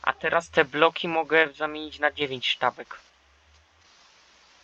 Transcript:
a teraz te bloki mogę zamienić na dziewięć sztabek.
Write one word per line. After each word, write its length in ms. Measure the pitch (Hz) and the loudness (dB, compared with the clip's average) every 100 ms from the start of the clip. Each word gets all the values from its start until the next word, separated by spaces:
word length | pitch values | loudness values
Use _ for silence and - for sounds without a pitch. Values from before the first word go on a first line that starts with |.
a 100 | - | -4
teraz 380 | - 160 165 170 | -2 0 0 0
te 140 | - | 0
bloki 440 | 143 143 165 - 175 | 0 4 2 2 -4
mogę 440 | 165 147 160 156 | -2 2 2 2
zamienić 460 | 139 151 151 156 147 | 0 -6 -6 -12 -2
na 120 | 147 | -2
dziewięć 380 | 143 143 131 - | 0 -4 -4 -4
sztabek. 500 | - 123 123 123 - - _ _ _ _ _ _ _ _ _ _ _ _ _ _ _ | 0 -2 -2 -16 -18 -20 _ _ _ _ _ _ _ _ _ _ _ _ _ _ _